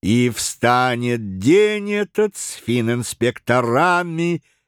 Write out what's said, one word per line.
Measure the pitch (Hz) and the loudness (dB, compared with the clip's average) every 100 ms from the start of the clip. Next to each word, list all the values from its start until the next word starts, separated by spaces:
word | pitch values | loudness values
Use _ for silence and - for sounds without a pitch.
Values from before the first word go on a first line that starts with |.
И | 92 120 123 | 2 2 2
встанет | 110 - - 117 123 127 120 120 120 107 95 | 0 -8 0 2 4 2 0 -2 -2 -4 -2
день | 101 185 214 214 202 | 4 4 4 0 -4
этот | 208 202 - 214 - | -4 -4 -2 -2 -2
с | - | -12
фининспекторами, | - - 120 113 120 117 - 117 117 - 123 120 123 175 175 175 165 170 165 _ _ | -12 -4 -2 0 -2 -4 -2 -2 -4 0 0 2 2 2 2 -2 -4 -2 -4 _ _